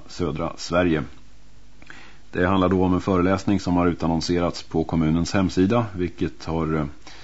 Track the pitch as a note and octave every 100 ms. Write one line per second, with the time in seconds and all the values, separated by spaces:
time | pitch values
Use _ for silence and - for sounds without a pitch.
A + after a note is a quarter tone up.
0 | - - E2+ D2+ E2 - - E2+ F2+ D#2
1 | C2 - - - - - - - - -
2 | - - - - F2+ F#2+ F2+ F#2 F#2 F2+
3 | G2+ F#2 F#2 F#2+ - G2 F#2 F2 F2 E2+
4 | E2 E2 - F2 F2 - - E2 D#2+ E2
5 | D#2 E2 E2+ G2+ F2+ F#2 F#2 A#2+ A2 F#2
6 | F2 - F2 - - E2 D#2 D#2 D2 -
7 | - -